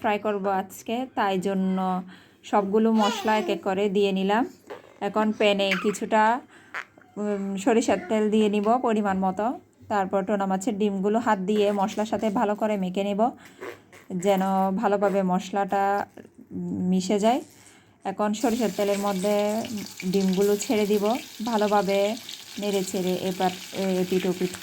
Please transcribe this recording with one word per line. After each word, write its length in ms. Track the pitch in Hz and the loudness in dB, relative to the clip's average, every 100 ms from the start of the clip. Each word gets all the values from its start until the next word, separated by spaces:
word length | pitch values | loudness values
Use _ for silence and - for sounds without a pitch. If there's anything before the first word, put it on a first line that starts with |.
ফ্রাই 180 | 233 208 | -2 -2
করব 260 | 214 202 190 | -2 -2 0
আজকে, 480 | 190 190 - - 226 254 | -2 -4 -10 -8 -6 -4
তাই 200 | - 202 190 | -2 0 0
জন্য 380 | 190 190 190 185 185 185 185 - - _ | 0 0 0 0 0 -2 -6 -16 -20 _
সবগুলো 480 | - 214 196 214 220 | -2 0 2 2 4
মশলা 400 | 226 208 220 - 214 | 4 2 2 0 0
এক 100 | 208 | 0
এক 100 | 196 | -2
করে 220 | 208 190 208 | -2 0 0
দিয়ে 240 | 196 202 | 2 2
নিলাম। 320 | 190 190 214 349 - - - - - | 2 2 2 0 -6 -18 -18 -18 -8
এখন 260 | 202 214 214 | -4 0 0
প্যানে 340 | 208 214 196 196 185 | 2 2 2 0 0
কিছুটা, 580 | 214 202 202 220 214 247 - - - - - - - - | 0 -2 0 4 4 2 -4 -20 -14 -12 -12 -16 -16 -6
উম, 400 | 208 202 196 196 | -2 -2 -2 -2
সরিষার 440 | 269 226 269 196 - | 2 2 4 0 0
তেল 220 | 220 214 | 0 2
দিয়ে 180 | 214 214 | 4 4
নিব 300 | 208 208 247 | 2 2 2
পরিমাণ 340 | 254 220 202 190 | 2 0 0 0
মতো। 280 | 190 185 214 349 - _ - | 0 0 -4 -4 -12 _ -4
তারপর 320 | 302 - 294 | -2 0 0
টোনা 220 | 285 208 196 | 0 0 0
মাছের 320 | 190 190 202 | -2 -2 0
ডিমগুলো 400 | 208 196 196 214 | 0 0 0 0
হাত 200 | 226 208 | 0 0
দিয়ে 280 | 190 214 202 | 0 2 2
মশলার 340 | 202 196 214 214 | 2 0 -2 -4
সাথে 200 | 208 220 | -2 -2
ভালো 240 | 214 208 | 0 0
করে 200 | 208 214 208 | 0 -2 -2
মেখে 280 | 185 185 | -2 -2
নেব, 160 | 202 202 233 - - - - - - - - | -2 0 0 -2 -18 -16 -14 -16 -20 -20 -10
যেন 320 | 185 190 190 190 190 190 190 | -2 2 2 2 2 0 0
ভালোভাবে 440 | 226 202 202 196 | 0 2 2 2
মশলাটা, 840 | 185 180 - 208 196 196 196 202 - - - _ - | 2 0 -2 -4 -2 0 0 0 -4 -12 -20 _ -14
উম, 380 | 185 175 180 180 | -10 -6 -2 0
মিশে 280 | 185 185 208 | 0 2 2
যায়। 220 | 214 269 - - - - _ _ | 2 2 -2 -20 -20 -20 _ _
এখন 240 | 196 190 208 | -10 -4 -2
সরিষার 380 | 214 247 233 214 185 | 0 0 0 -2 0
তেলের 220 | 202 202 | 0 0
মধ্যে 360 | 202 190 202 208 208 214 240 214 - - 185 | 0 0 0 0 0 -2 -4 -8 -10 -8 -2
ডিমগুলো 460 | 190 190 185 202 208 | 2 2 2 2 2
ছেড়ে 300 | - 214 202 | 0 0 2
দিব, 180 | 208 208 254 - - | 2 2 -2 -4 -8
ভালোভাবে 680 | 220 220 208 208 190 196 202 226 - - - - | -4 0 2 2 2 2 0 -2 -10 -16 -14 -8
নেড়ে 240 | 202 196 | -2 -2
ছেড়ে 280 | 190 202 185 185 | -2 -2 -2 -2
এপাট, 300 | 190 180 185 185 - - 190 185 | -2 0 -2 -2 -10 -6 -2 0
এপিট 240 | 180 185 185 | 0 0 0
ওপিট 260 | 180 180 - | -2 -2 -4